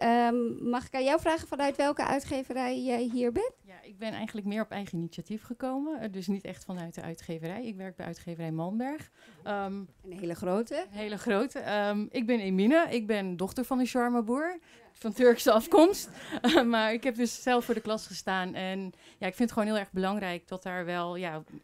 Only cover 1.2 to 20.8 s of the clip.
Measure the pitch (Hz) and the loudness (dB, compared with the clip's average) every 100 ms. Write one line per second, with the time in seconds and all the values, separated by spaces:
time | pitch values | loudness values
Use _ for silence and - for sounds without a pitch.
1.2 | 330 320 - 277 277 277 285 294 - 277 | 2 0 -2 -2 0 2 0 2 0 -2
2.2 | - 277 262 254 254 254 254 240 247 247 | -2 -6 -4 -4 -2 -2 -2 0 0 0
3.2 | 240 240 480 - 196 185 - 196 220 - | 0 0 -2 -6 -20 -20 -20 -10 -8 -6
4.2 | 220 220 196 208 214 202 202 170 170 - | -6 -6 -4 -2 -4 -6 -6 -6 -6 -8
5.2 | 165 214 - 240 262 262 294 302 220 190 | -10 -10 -10 -8 -6 -4 -4 -6 -8 -8
6.2 | 185 202 - 185 - 180 170 170 165 165 | -4 -4 -6 -14 -12 -10 -10 -10 -12 -12
7.2 | - 165 165 196 247 190 190 180 170 170 | -10 -8 -8 -8 -10 -10 -12 -12 -12 -12
8.2 | - 165 165 160 170 220 254 302 - _ | -12 -10 -6 -4 -4 -4 -4 -6 -12 _
9.2 | - - - 202 196 196 190 _ 190 180 | -20 -16 -8 -6 -6 -8 -12 _ -16 -10
10.2 | 175 170 180 190 233 285 370 202 214 208 | -8 -6 -2 -2 -2 -4 -8 -8 -8 -6
11.2 | 240 202 269 277 160 208 202 208 208 - | 0 2 0 -4 -4 -2 0 -2 -2 -4
12.2 | 226 240 196 190 208 320 339 247 214 214 | 0 0 2 4 6 6 4 0 -2 -2
13.2 | 196 175 190 - 240 254 247 254 240 240 | -2 -4 -6 -4 -2 0 0 0 0 0
14.2 | 220 254 320 359 - - - - 226 202 | 0 -2 -2 -6 -14 -20 -20 -10 -6 6
15.2 | 247 233 - 220 220 - 330 403 - - | 8 8 8 6 8 10 10 8 -4 -12
16.2 | - 311 247 311 233 233 220 226 262 226 | -10 0 6 6 6 4 2 2 0 0
17.2 | 240 - - 247 240 220 214 214 - 175 | 0 0 2 2 4 -2 -2 -4 -6 -10
18.2 | - 190 185 - 185 190 190 - - - | -4 -2 -2 -4 -4 -4 -8 -12 -20 -8
19.2 | 185 - 240 - 214 214 196 190 190 208 | -6 0 0 0 0 0 -2 -2 -2 0
20.2 | 190 175 - 185 190 180 | -4 -6 -8 -10 -8 -6